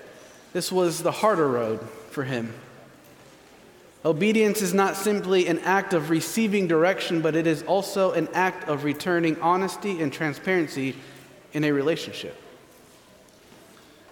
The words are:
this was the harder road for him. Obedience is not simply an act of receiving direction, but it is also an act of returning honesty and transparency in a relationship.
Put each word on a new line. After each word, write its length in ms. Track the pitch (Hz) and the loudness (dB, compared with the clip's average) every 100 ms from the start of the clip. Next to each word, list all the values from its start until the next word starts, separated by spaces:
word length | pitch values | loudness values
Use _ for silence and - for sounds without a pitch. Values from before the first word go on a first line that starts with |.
| - - - - - | -20 -20 -20 -20 -8
this 180 | 180 - | -6 -2
was 300 | 185 175 156 | 2 2 2
the 100 | 160 | -2
harder 360 | - 214 185 143 | 2 2 4 2
road 320 | 120 113 110 - - - | 2 0 -2 -6 -14 -10
for 140 | - 131 | -6 -4
him. 280 | 123 113 - - - - - - - - - - - - - - - | -4 -6 -10 -18 -20 -20 -20 -20 -20 -20 -20 -20 -20 -20 -20 -20 -4
Obedience 600 | 151 151 208 220 214 208 | -2 2 2 4 2 2
is 100 | 185 | 0
not 220 | 196 190 151 | 2 0 0
simply 500 | 214 202 180 190 175 | 0 0 2 2 2
an 140 | 160 | 0
act 340 | 175 196 190 | 2 0 2
of 160 | 175 151 | -2 2
receiving 580 | 165 - 226 220 202 180 | 0 0 0 2 2 2
direction, 540 | 160 175 190 - 165 | 4 4 2 -2 0
but 140 | 160 156 | 2 2
it 100 | 165 | 2
is 160 | 151 | 0
also 500 | - 190 190 202 190 | 0 0 0 0 2
an 140 | 170 160 | 2 0
act 340 | 170 185 185 - | 0 0 -2 -4
of 160 | 147 | -2
returning 560 | 147 147 190 170 165 156 | -2 -2 0 2 2 2
honesty 600 | 165 180 190 - 208 180 | 2 2 0 -4 -6 -2
and 100 | 143 | -4
transparency 840 | - 156 135 190 185 147 139 135 - - - - - - | -2 -4 -4 0 0 0 -4 -6 -6 -16 -20 -20 -20 -10
in 100 | 151 | -2
a 80 | 151 | 0
relationship. 640 | 143 139 160 - 101 82 - - - - - - - - - - - - - - - - - - | 2 0 -2 -6 -10 -12 -14 -20 -20 -20 -20 -20 -20 -20 -20 -20 -20 -20 -20 -20 -20 -20 -20 -20